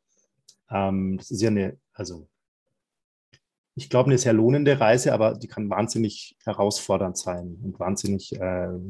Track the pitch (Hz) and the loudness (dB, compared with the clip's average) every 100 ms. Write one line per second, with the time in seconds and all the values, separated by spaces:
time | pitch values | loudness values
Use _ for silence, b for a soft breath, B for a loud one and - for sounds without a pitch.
0 | _ _ _ _ _ _ - 98 98 95 | _ _ _ _ _ _ -6 -2 -2 -2
1 | 95 95 - 104 113 104 92 - _ - | -2 -4 -6 -2 0 2 -2 -6 _ -14
2 | 90 85 78 _ _ _ _ _ _ _ | -12 -14 -20 _ _ _ _ _ _ _
3 | _ _ _ _ _ _ _ - - 127 | _ _ _ _ _ _ _ -18 0 2
4 | 135 123 123 110 113 143 143 139 110 127 | 4 4 4 4 4 4 4 4 6 4
5 | 143 110 110 - - - 104 95 113 117 | 4 2 2 0 -8 -8 -2 -2 0 0
6 | 107 - - _ - 101 101 104 - 95 | -2 -4 -16 _ -6 0 0 0 -2 0
7 | 92 87 - - 90 87 98 92 90 98 | -2 -6 -8 -8 -10 -10 -10 -6 -4 -4
8 | 101 98 - - 92 90 90 90 | -4 -4 -6 -6 -4 -4 -4 -8